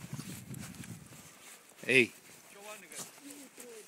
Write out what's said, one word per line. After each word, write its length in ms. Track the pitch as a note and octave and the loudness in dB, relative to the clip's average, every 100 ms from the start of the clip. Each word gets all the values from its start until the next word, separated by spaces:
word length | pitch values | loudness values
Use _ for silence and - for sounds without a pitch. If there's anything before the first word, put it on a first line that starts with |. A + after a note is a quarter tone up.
| - - - - - - - - - - - - - - - - - - | -8 -6 -6 -8 -8 -8 -8 -8 -8 -10 -12 -16 -16 -16 -16 -16 -18 -4
Ehi. 320 | - C3 A2 - - - - G3+ G#3 G#3+ - C#4+ - - C#4+ C#4+ C4+ - - - | 10 10 10 6 -18 -18 -16 -14 -12 -12 -10 -10 -10 -10 -12 -12 -14 -14 -12 -12